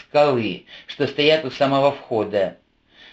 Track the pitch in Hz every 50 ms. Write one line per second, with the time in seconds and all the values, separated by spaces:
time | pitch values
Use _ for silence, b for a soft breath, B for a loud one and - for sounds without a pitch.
0 | - _ - 147 147 147 131 120 110 101 87 85 B B B B B B - -
1 | 143 127 - - 147 151 156 156 135 131 123 - 143 135 139 135 139 143 139 -
2 | - - 123 110 104 98 101 101 95 87 - _ _ _ _ _ _ b b b
3 | b b